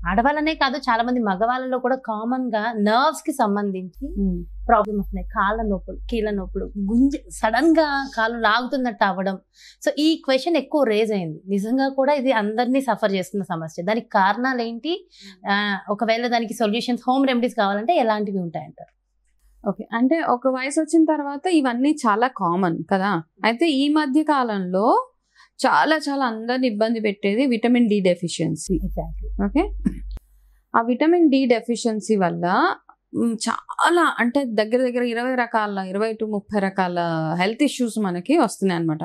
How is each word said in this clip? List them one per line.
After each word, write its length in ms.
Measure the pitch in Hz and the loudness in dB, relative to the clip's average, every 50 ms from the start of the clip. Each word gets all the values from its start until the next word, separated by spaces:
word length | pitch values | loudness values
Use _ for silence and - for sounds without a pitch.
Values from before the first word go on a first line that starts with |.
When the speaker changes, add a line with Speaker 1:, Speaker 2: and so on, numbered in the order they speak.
| - | -2
Speaker 1:
ఆడవాళ్ళనే 480 | 170 185 208 233 277 294 302 302 311 320 | 0 0 2 2 2 0 0 0 -2 0
కాదు, 220 | - 277 294 247 | 0 0 0 0
చాలా 260 | 294 - - 233 226 233 | -2 -2 0 0 0 2
మంది 180 | 240 247 247 | 0 0 0
మగవాళ్ళలో 580 | 233 208 190 180 214 233 247 262 262 254 254 247 | 0 0 0 0 0 0 0 -2 -2 -4 -4 -4
కూడా 180 | 254 247 262 | -2 -2 -4
కామన్ 520 | 262 262 - 220 208 190 233 254 262 254 247 214 | -4 -4 -6 -6 -6 -4 -4 -4 -4 -4 -2 -2
గా 180 | 214 208 233 233 | -2 -2 -2 -2
నర్వ్స్ 500 | 214 208 208 214 240 277 311 294 269 - | 0 0 2 2 4 2 2 0 -2 -6
కి 100 | - 311 | -8 -2
సంబంధించి 880 | - 240 208 202 208 208 202 190 185 185 185 - - - 185 - 202 | 0 0 0 2 0 -2 -4 -4 -6 -8 -10 -12 -12 -12 -10 -4 -2
Speaker 2:
మ్మ్. 240 | 196 190 180 175 175 - - - - - | -2 -2 -2 -4 -6 -10 -12 -12 0 2
Speaker 1:
ప్రాబ్లం 300 | 240 214 208 214 214 208 | 2 2 2 0 -2 -4
వస్తున్నాయి. 300 | 196 - - 190 175 - | -4 -6 -6 -10 -10 -6
కాళ్ళ 340 | - 226 202 196 214 226 233 | -4 -2 0 0 0 -2 -2
నొప్పులు, 360 | 214 196 180 - - 185 - - - | -2 -2 -4 -6 -10 -14 -12 -8 -6
కీళ్ళ 200 | 233 233 208 214 | -4 -4 -2 -2
నొప్పులు, 340 | 208 202 190 185 - 190 190 | -4 -4 -6 -6 -8 -8 -8
గుంజ-, 680 | - - 202 196 190 220 233 269 277 277 - - - | -8 -8 -6 -4 0 2 4 4 2 2 -2 -10 -12
సడన్ 420 | - - - 220 220 240 277 339 320 | -12 -4 -2 0 0 2 4 4 4
గా 380 | 311 320 294 277 277 269 269 - | 4 4 2 0 -4 -4 -6 -4
కాళ్ళు 220 | - 220 226 240 233 | -2 -2 -2 -2 0
లాగుతున్నట్టు 680 | 226 214 208 233 247 247 - 269 254 247 214 208 220 | 2 2 2 2 0 0 -2 -2 -2 -2 0 0 0
అవ్వడం. 340 | 196 185 185 190 190 190 185 _ _ _ _ - - - _ - 311 | 0 0 0 -2 -2 -4 -4 _ _ _ _ -20 -20 -20 _ -4 -4
So 40 | - - | 0 2
ఈ 240 | 294 311 330 311 - | 2 2 2 2 0
క్వశ్చన్ 320 | - 262 262 269 349 339 | 0 0 0 2 2 0
ఎక్కువ 280 | 302 262 269 - 302 277 | 0 0 0 0 2 2
రేజ్ 280 | 233 214 208 226 208 220 | 4 2 2 2 0 0
అయింది. 280 | 196 180 160 151 160 _ 185 | -2 -2 -4 -8 -10 _ -4
నిజంగా 400 | 196 202 190 220 247 262 269 269 | -2 -2 0 0 0 2 0 0
కూడా 240 | 269 269 269 262 294 | 2 0 2 2 2
ఇది 200 | 294 240 269 262 | 2 2 2 2
అందరినీ 480 | 220 208 208 220 220 247 240 254 269 | 2 0 0 0 0 0 2 2 0
సఫర్ 320 | 269 262 214 196 - 208 196 | 2 0 -2 0 0 0 0
చేస్తున్న 320 | 190 180 - - 202 190 | 0 -4 -4 -4 -6 -4
సమస్య. 380 | - 180 160 165 160 - - 175 | -4 -6 -8 -8 -10 -10 -6 -4
దానికి 260 | 185 220 233 220 _ | -2 -2 -2 -4 _
కారణాలు 540 | - 214 190 190 208 220 247 262 262 247 233 | 2 4 4 4 2 0 -2 -2 -2 -2 -4
ఏంటి? 460 | 226 233 233 226 302 349 427 381 _ _ - 202 196 190 185 - 208 | -6 -6 -8 -6 -6 -6 -6 -8 _ _ -20 -20 -20 -20 _ -4 -2
ఆ, 280 | 202 202 208 208 202 185 - - | -2 0 0 -2 -2 -4 -4 -6
ఒకవేళ 360 | 208 202 240 214 226 226 240 | -4 -2 0 0 0 0 0
దానికి 280 | 240 240 233 233 202 220 | 0 -2 -2 -2 -4 -4
సొల్యూషన్స్, 480 | - 233 214 208 240 - - 247 233 - - | -2 0 0 0 -2 -2 -2 -4 -4 0 0
హోమ్ 180 | 254 269 277 | 0 2 2
రెమెడీస్ 280 | 269 262 240 233 247 240 | 2 2 2 0 -2 0
కావాలంటే 420 | 233 208 196 196 208 214 240 359 | 0 0 0 0 -2 0 2 2
ఎలాంటివి 420 | 320 262 226 214 214 208 208 196 190 | 2 4 2 2 0 -2 -4 -4 -4
ఉంటాయంటారు? 540 | 180 170 156 160 160 156 160 - - _ _ _ _ _ _ _ _ _ _ _ _ _ _ _ - 214 | -4 -4 -8 -10 -12 -12 -18 -20 -20 _ _ _ _ _ _ _ _ _ _ _ _ _ _ _ -6 -6
Speaker 2:
ఓకే, 200 | 190 - 214 - - | -6 -6 -8 -8 -2
అంటే 280 | 226 247 262 320 330 | 0 2 2 2 2
ఒక 280 | 311 - - 240 - 269 | 2 0 0 0 0 -2
వయసు 320 | 254 254 254 269 285 311 | -2 -2 -4 -4 -2 -2
వచ్చిన 240 | 320 311 - 330 320 | -2 2 4 4 4
తర్వాత 420 | 302 311 294 285 285 285 277 - | 4 2 0 -2 -6 -6 -4 -2
ఇవన్నీ 440 | 370 359 311 269 262 240 240 262 294 | 2 2 2 2 2 0 2 2 2
చాలా 380 | 311 302 - 233 202 208 240 262 | 0 2 2 0 2 2 2 0
కామన్ 500 | 254 - 202 170 170 180 202 175 165 - 160 - | 0 -2 -2 0 2 2 2 0 0 -2 -2 -2
కదా. 320 | 196 190 185 202 202 165 165 _ _ _ 190 | 0 0 2 0 0 -2 -4 _ _ _ 0
అయితే 240 | 214 233 240 330 339 | 0 0 2 2 2
ఈ 200 | 294 262 277 294 | 2 2 2 2
మధ్య 340 | 294 311 302 285 254 302 311 | 2 2 2 2 2 0 2
కాలంలో 840 | 302 302 277 254 233 214 196 185 180 180 185 202 247 349 453 508 508 _ _ _ _ _ _ - _ _ _ - | 2 2 2 2 0 -2 -2 -2 -2 0 2 4 4 4 2 2 -2 _ _ _ _ _ _ -20 _ _ _ 0
చాలా 300 | 254 214 147 156 277 311 | 4 4 4 4 4 2
చాలా 300 | 311 302 294 277 277 269 | 0 0 -4 -2 0 0
అందరిని 400 | 247 226 220 220 233 247 262 254 | -2 -2 -4 -4 -4 -2 0 0
ఇబ్బంది 340 | 254 214 202 220 220 233 226 | 0 2 0 0 0 0 0
పెట్టేది 460 | 214 214 196 - - 202 202 220 277 | -2 -2 -4 0 -2 0 2 2 2
విటమిన్ 420 | 277 240 226 - 233 247 240 240 220 | 2 2 2 2 4 4 4 4 4
డి 120 | 208 208 | 4 4
డెఫిషియన్సీ. 760 | 185 185 175 175 - 170 - - 170 160 160 160 - - 190 | 4 2 2 2 -2 -6 -4 -2 -2 -2 -2 -4 -4 -2 -2
Speaker 1:
Exactly. 680 | 156 - 185 - - 160 165 - - - - - - 196 | -2 -2 -4 -6 -6 -8 -8 -10 -10 -10 -8 -4 -2 -2
Speaker 2:
ఓకే, 280 | 202 - 285 359 427 - - - - - - - - - - _ _ _ _ _ _ _ _ _ _ - | 0 2 0 0 0 -4 -4 -4 -4 -4 -4 -12 -12 -14 -14 _ _ _ _ _ _ _ _ _ _ -2
ఆ 40 | 226 233 | 0 0
విటమిన్ 480 | 233 254 240 294 311 339 359 339 311 | 2 0 2 4 4 4 4 4 4
డి 140 | 254 269 269 | 4 4 4
డెఫిషియన్సీ 720 | 240 233 226 226 - 240 220 - 233 220 214 202 - 220 | 4 2 0 0 -4 -4 -2 0 -2 -2 -2 0 0 0
వల్ల, 580 | 202 190 170 170 170 170 175 190 233 302 370 - - _ _ - _ _ _ - | 2 2 0 0 -2 -2 0 2 2 2 2 0 -4 _ _ -20 _ _ _ -4
మ్, 180 | - 226 233 226 | -2 -2 -2 -2
చాలా 800 | 208 - 233 - - - _ - - - 302 339 349 330 285 - - | -2 -4 -4 -4 -4 -6 _ -4 0 2 4 4 4 4 2 2 0
అంటే 260 | 220 240 240 285 277 | 0 0 2 0 -2
దగ్గర 340 | 247 220 208 214 214 226 247 | 0 0 -2 0 2 2 0
దగ్గర 240 | 262 247 240 247 247 | 0 0 0 0 -2
ఇరవై 320 | 240 233 226 240 254 262 | -2 -2 -2 -2 -2 -2
రకాల, 440 | 247 240 233 233 226 214 208 202 196 | -2 -2 0 0 -2 -2 0 -4 -4
ఇరవై 340 | 190 190 185 202 214 226 220 | -6 -4 -2 -2 -2 -2 -2
to 180 | 214 220 214 | -4 -6 -4
ముప్పై 300 | 214 202 196 _ 208 214 | -4 -6 -6 _ -2 0
రకాల 360 | 196 190 190 196 185 180 175 175 170 170 165 160 160 156 160 170 | 0 0 0 0 -2 0 0 0 0 0 0 -2 -2 -2 0 0
హెల్త్ 240 | 180 196 226 - 294 | 0 -2 0 2 0
ఇష్యూస్ 360 | 269 - - 254 226 202 220 | 0 2 0 -4 -2 -2 -2
మనకి 400 | 214 190 175 175 175 - 277 339 | -2 -2 -2 -4 -2 0 2 2
వస్తున్నాయి 380 | 277 202 - - 196 190 180 | 2 2 0 0 -2 0 0
అన్నమాట. 220 | 165 165 165 156 156 | 0 0 -2 -2 -2